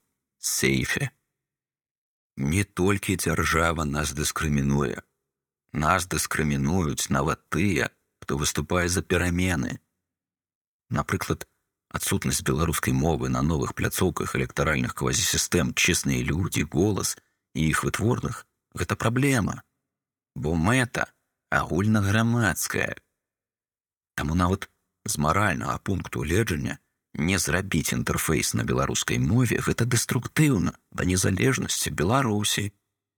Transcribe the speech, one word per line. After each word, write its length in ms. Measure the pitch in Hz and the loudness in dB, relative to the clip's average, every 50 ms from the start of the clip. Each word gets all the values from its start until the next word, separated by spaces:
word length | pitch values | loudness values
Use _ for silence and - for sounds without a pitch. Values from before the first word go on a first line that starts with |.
| _ _ _ _ _ _ _ _ | _ _ _ _ _ _ _ _
сейфе. 720 | - - - - - 131 95 127 123 - - - 143 127 - _ _ _ _ _ _ _ _ _ _ _ _ _ _ _ _ _ _ _ _ _ _ _ _ | -6 -4 -2 0 2 2 2 2 0 0 -2 -2 -4 -6 -8 _ _ _ _ _ _ _ _ _ _ _ _ _ _ _ _ _ _ _ _ _ _ _ _
Не 260 | - 67 71 80 101 | -4 -2 0 0 0
толькі 560 | 101 - - - 90 101 101 98 - - 95 - | 0 -2 -2 0 2 2 2 2 0 -2 -2 0
дзяржава 680 | - 82 78 - 80 - 78 80 82 85 80 80 78 71 | 0 0 0 2 2 2 2 2 2 2 0 0 -2 -2
нас 240 | 71 76 76 73 69 | 0 -2 -2 -2 -2
дыскрымінуе. 880 | 76 73 - - - 80 76 73 71 69 69 69 71 69 58 - - - _ _ _ _ _ _ _ _ _ _ _ _ _ - | -4 -4 -2 -2 -2 0 0 2 2 2 2 2 2 2 0 -2 -6 -12 _ _ _ _ _ _ _ _ _ _ _ _ _ -4
Нас 320 | 73 76 78 92 92 87 | -2 2 2 2 2 0
дыскрымінуюць 1040 | - 80 73 - - - - 78 76 71 69 67 71 87 95 82 73 64 - - - | -2 -2 -4 -2 -2 -2 0 0 0 0 0 0 0 0 0 0 0 -2 -4 -2 -2
нават 320 | 69 67 71 82 - - _ - | 0 0 0 0 -2 -4 _ -4
тыя, 400 | - 78 98 104 85 67 - - - _ _ _ _ - - | -2 0 0 2 2 0 -2 -4 -6 _ _ _ _ -12 -6
хто 120 | - - 71 | -4 -2 -2
выступае 480 | 73 - - 78 73 - 87 90 87 87 | -2 -2 -2 -2 -2 0 0 0 2 2
за 140 | 90 92 | 0 -2
перамены. 760 | 80 - 90 87 87 87 87 90 90 92 - 67 - - - - _ _ _ _ _ _ _ _ _ _ _ _ _ _ _ _ _ _ _ _ _ - | 0 0 0 0 2 0 0 0 0 0 0 -2 -2 -4 -6 -10 _ _ _ _ _ _ _ _ _ _ _ _ _ _ _ _ _ _ _ _ _ -6
Напрыклад, 560 | 120 - - - 98 - - - - - - - _ _ _ _ _ _ _ _ | -4 -4 -2 -2 -2 -2 -2 -2 -4 -4 -6 -14 _ _ _ _ _ _ _ _
адсутнасць 520 | - - - - 101 92 - 67 - - | -8 -6 -2 -2 -2 0 0 0 -2 -2
беларускай 520 | - 71 65 73 82 82 76 - - - 65 | 0 0 0 2 2 0 0 0 0 0 0
мовы 320 | 65 71 85 78 62 64 65 | 2 2 2 2 0 0 -2
на 140 | 62 62 | 0 0
новых 320 | 69 80 82 69 60 - - | 0 2 0 0 -2 -4 -4
пляцоўках 580 | - - - - - 95 87 - - - - - | -2 -4 -2 0 0 0 0 0 -2 -4 -4 -2
электаральных 600 | 65 65 - - - 71 78 76 65 60 - - | -2 -2 -2 -2 -2 0 0 0 0 -2 -4 -4
квазісістэм 800 | - 65 64 69 - - - - 78 - - - 87 73 - - | -2 -2 0 0 0 0 0 0 -2 0 2 2 2 2 2 0
«Чэсныя 500 | - - 90 87 - - 69 65 62 62 | 2 2 2 2 2 0 0 0 0 0
людзі», 400 | 67 71 87 98 - - - - | -2 -2 -2 -2 -2 -2 -2 -4
«Голас» 520 | - - 73 98 107 98 - - - - - - _ _ _ _ _ - | -2 0 0 2 2 2 0 -2 -4 -6 -8 -14 _ _ _ _ _ -2
і 140 | - 80 78 | 0 0 2
іх 160 | - - - | 2 0 0
вытворных — 600 | 71 - - 95 113 123 - - 67 - - - _ _ _ _ _ - 95 | -2 -2 0 0 0 0 0 -2 -6 -6 -8 -14 _ _ _ _ _ -8 -6
гэта 160 | 90 - 98 | -4 -4 -2
праблема, 640 | - - 117 120 127 139 139 135 113 90 - - - - _ _ _ _ _ _ _ _ _ _ _ _ _ - | -2 0 0 2 2 2 2 2 2 0 -2 -4 -6 -12 _ _ _ _ _ _ _ _ _ _ _ _ _ -8
бо 220 | - 71 78 85 | -4 -2 0 2
мэта 500 | 82 78 101 123 131 120 127 - - - - - _ _ _ _ _ _ - | 2 2 4 2 2 0 0 -2 -4 -4 -6 -8 _ _ _ _ _ _ -2
агульнаграмадская. 1400 | - 69 69 - 78 85 104 107 110 110 101 95 104 113 113 117 117 120 113 92 76 - - - - 101 - - - - - _ _ _ _ _ _ _ _ _ _ _ _ _ _ _ _ _ _ _ _ _ _ | -2 -2 0 0 0 0 2 4 4 2 4 2 2 2 2 2 2 2 2 2 0 -2 -4 -4 -2 -2 -2 -2 -4 -8 -14 _ _ _ _ _ _ _ _ _ _ _ _ _ _ _ _ _ _ _ _ _ _
Таму 180 | - 73 73 80 | -6 -2 0 2
нават 360 | 90 90 90 95 - - - _ _ _ _ _ _ - | 2 2 2 2 0 -4 -8 _ _ _ _ _ _ -8
з 160 | - - 73 | -6 -2 0
маральнага 580 | 73 78 85 98 107 98 73 58 60 69 - - | 2 2 2 4 2 2 0 -2 -2 -4 -4 -4
пункту 460 | - - 95 87 - - - 58 65 | -2 -2 -2 -2 -4 -6 -6 -4 -2
гледжання 540 | 76 85 107 117 - 85 73 65 - - - _ _ _ _ _ _ - | 0 0 0 2 0 -2 -2 -4 -4 -6 -10 _ _ _ _ _ _ -6
не 240 | - 73 87 98 98 | -2 0 2 2 0
зрабіць 540 | - - 80 87 95 95 - 78 65 - | 0 0 -2 -2 -2 0 0 0 0 0
інтэрфейс 600 | 62 62 - - - - - - 78 60 - - - | -2 -2 -2 -2 -2 -2 0 0 0 0 0 0 -2
на 80 | 58 58 | -2 0
беларускай 560 | 57 62 64 69 - - - - - 120 62 | 0 0 0 0 0 -2 -4 -2 -2 0 0
мове — 400 | 64 73 107 127 127 107 - - - - | 2 2 2 2 2 2 0 0 0 0
гэта 160 | - - 120 | 0 0 0
дэструктыўна 880 | 123 120 113 - - - 123 - - - - 156 147 127 90 - - - - _ _ | 0 0 0 0 0 -2 -2 -2 -2 0 2 4 4 4 2 0 0 -4 -6 _ _
да 140 | - - - | -6 -2 0
незалежнасці 880 | 90 92 92 - 98 95 92 113 135 127 - - - - - - - | 2 2 2 2 2 2 2 2 2 2 0 -2 -4 -4 -4 -4 -4
Беларусі. 800 | - - 82 95 123 139 131 113 104 104 107 - - 104 101 101 - _ _ _ _ _ _ _ _ | -2 -2 0 2 2 2 2 0 0 0 0 0 -2 -2 -4 -6 -8 _ _ _ _ _ _ _ _